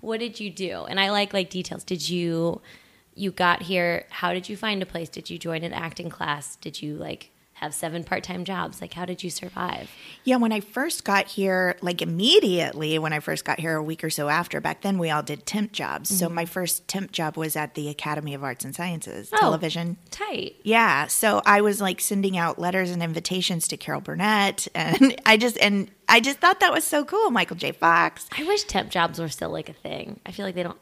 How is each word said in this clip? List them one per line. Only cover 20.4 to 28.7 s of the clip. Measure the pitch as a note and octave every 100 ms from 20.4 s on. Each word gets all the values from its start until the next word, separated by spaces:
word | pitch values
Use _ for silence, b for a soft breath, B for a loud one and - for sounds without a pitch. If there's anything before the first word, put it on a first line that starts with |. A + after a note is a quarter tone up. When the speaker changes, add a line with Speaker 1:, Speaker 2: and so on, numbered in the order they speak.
| - -
Speaker 2:
Yeah, | - A3+ A3+ C#3 D3+
so | - A3+ G#3 -
I | G#3
was, | G#3 G3+
like, | G3 F3+
sending | - G3+ G3 F#3
out | E3+ -
letters | F3 F#3 F3+
and | F3
invitations | E3+ D#3+ E3+ F#3 F3 F3 -
to | D#3
Carol | - D3
Burnett, | - D#3 G3+ G#3+ G3 F#3+ -
and | - E3 F#3 C4 -
<laughs> | -
I | A3
just, | A#3+ A3+
and | G#3 G3+ F#3+ _ -
I | A3+
just | A#3+ C#4
thought | F4 F#4+
that | F#4
was | C#4+
so | D4+ D4+
cool, | D4 G4 A4
Michael | A#3 F3 F3
J. | C#3+
Fox. | - E3+ E3+ E3 - - -
Speaker 1:
I |
wish | D4+ G4+
temp | -